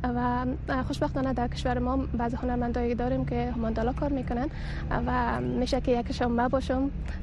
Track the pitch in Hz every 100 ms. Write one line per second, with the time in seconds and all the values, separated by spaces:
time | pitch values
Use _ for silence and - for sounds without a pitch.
0 | 254 240 247 247 254 262 - 254 254 285
1 | 294 277 262 254 240 - 269 254 247 269
2 | 254 233 233 233 247 247 240 240 240 233
3 | 240 262 254 240 240 240 226 220 233 269
4 | 285 277 247 240 285 - - - - -
5 | 247 254 240 240 247 247 247 262 240 240
6 | 233 - 247 233 247 269 - 262 277 -
7 | - -